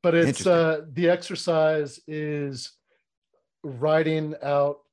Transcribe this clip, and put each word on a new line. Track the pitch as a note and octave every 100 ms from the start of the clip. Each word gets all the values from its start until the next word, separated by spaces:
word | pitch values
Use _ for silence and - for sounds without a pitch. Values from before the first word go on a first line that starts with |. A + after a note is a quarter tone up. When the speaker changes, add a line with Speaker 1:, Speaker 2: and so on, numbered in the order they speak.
Speaker 1:
But | F3
it's, | E3 D#3+ C#3
Speaker 2:
Interesting. | F#3+
Speaker 1:
uh, | E3+ E3 D#3 D#3+
the | C#3 E3+
exercise | F3 - F3+ - D#3+ D#3 D#3 D3 - -
is | D3+ D3+ D3 C#3+ B2+ - _ _ _ _ _ _ _ _ _
writing | D3 B2+ D3+ D#3 D#3+ D#3 D3+ D#3
out | C#3 C#3+ C#3+ C#3+ _